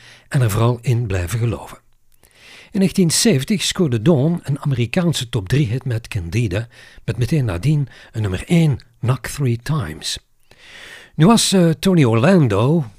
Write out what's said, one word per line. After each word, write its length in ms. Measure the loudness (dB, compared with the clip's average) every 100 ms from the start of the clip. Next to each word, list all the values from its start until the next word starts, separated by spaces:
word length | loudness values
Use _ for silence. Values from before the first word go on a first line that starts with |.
| -20 -20 -6
en 140 | -2
er 80 | 0
vooral 300 | 0 0 0
in 260 | -2 -2 -2
blijven 320 | -4 -4 -4
geloven. 380 | -4 -4 -10 -20 _ _ _ _ _ _ -20 -20 -8
In 80 | -2
negentien 320 | 0 2 2
zeventig 520 | 2 2 2 0 -4
scoorde 380 | -4 -2 0 0
Dawn 380 | 2 2 2 -2
een 160 | -4 -6
Amerikaanse 720 | -4 -2 -2 -2 -2 -2 -4
top 200 | -6 -2
drie 180 | -2 0
hit 180 | -4 -4
met 220 | -6 -6
Candida, 600 | -8 -4 -2 -2 -4 -6 -14 -20 -14 -8
met 120 | -4
meteen 280 | -2 0 0
nadien 420 | -2 0 0 -2 -10 -12
een 100 | -6
nummer 220 | -4 -4 0
één, 320 | 2 2 0 -8 _
Knock 280 | -4 -4 -6
Three 320 | -4 -2 -2
Times. 560 | -4 -4 -6 -10 -10 -12 _ _ _ _ -20 -20 -20 -20 -8 2
Nu 100 | 4
was, 260 | 4 4
eh, 180 | 2 2
Tony 340 | 2 2 4
Orlando 840 | 4 4 4 4 4 2 2 0 -2